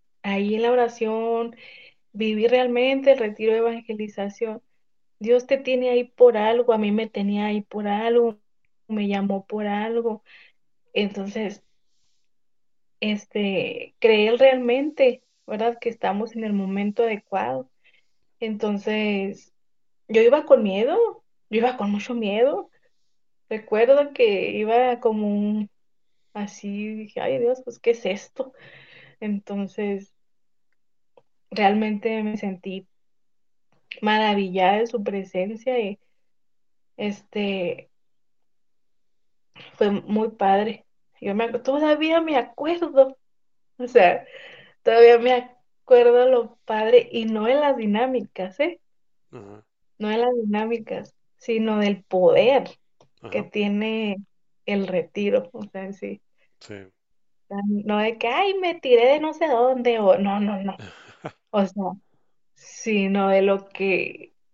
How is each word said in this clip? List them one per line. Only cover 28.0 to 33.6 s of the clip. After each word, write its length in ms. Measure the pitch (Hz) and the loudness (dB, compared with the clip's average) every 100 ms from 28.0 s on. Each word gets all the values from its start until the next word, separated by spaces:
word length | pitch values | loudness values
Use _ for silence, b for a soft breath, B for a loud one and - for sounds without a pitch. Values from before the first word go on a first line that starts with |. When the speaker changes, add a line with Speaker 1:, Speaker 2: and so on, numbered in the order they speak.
| 185 | -4
Speaker 1:
esto?". 460 | 202 - - 262 B B B B B B B | -8 -10 -12 -12 B B B B B B B
Entonces, 920 | 214 202 - 202 196 - 208 196 196 _ _ _ _ _ _ _ _ _ _ _ _ _ _ | -8 -8 -8 -8 -8 -6 -6 -6 -10 _ _ _ _ _ _ _ _ _ _ _ _ _ _
realmente 720 | 196 202 214 214 208 226 220 | 0 2 2 -2 -4 -4 -4
me 140 | 214 214 | -6 -6
sentí 500 | 202 185 196 190 190 _ _ _ _ _ _ _ | -8 -10 -12 -14 -16 _ _ _ _ _ _ _